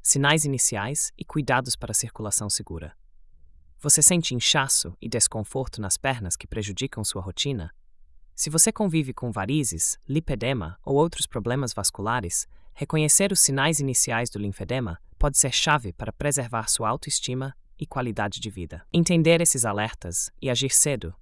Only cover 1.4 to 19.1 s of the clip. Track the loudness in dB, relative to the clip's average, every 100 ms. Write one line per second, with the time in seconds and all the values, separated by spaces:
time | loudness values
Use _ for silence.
1.4 | 2 0 0 -6 -2 -2 -4 -8 -4 -2
2.4 | -2 -4 -6 -10 -12 -16 -20 -20 -20 -20
3.4 | -20 -20 -20 -8 2 6 6 6 2 0
4.4 | 2 2 2 0 0 -8 -6 0 0 0
5.4 | -4 -4 -4 -6 -4 -2 -2 -2 -4 -8
6.4 | -8 -8 -6 -6 -6 -4 -6 -6 -8 -4
7.4 | -4 -4 -8 -14 -20 -20 -20 -20 -20 -6
8.4 | -2 4 2 4 0 2 -2 -4 -6 -4
9.4 | 0 0 0 -2 -4 -4 -2 -2 -2 -2
10.4 | -2 -2 -4 -10 0 2 2 0 -6 -4
11.4 | -2 -2 -2 -2 -4 -2 -2 -2 -2 -6
12.4 | -6 -14 -20 -10 -2 0 4 4 4 4
13.4 | 2 4 2 2 0 0 0 0 -2 -4
14.4 | -6 -6 -4 -4 -4 -6 -12 0 2 4
15.4 | 2 2 2 2 0 -8 -10 -2 -2 0
16.4 | -2 -4 0 0 0 -2 -4 -4 -2 -4
17.4 | -6 -10 _ -12 -6 -4 -4 -2 -4 -4
18.4 | -10 -8 -10 -12 0 2 4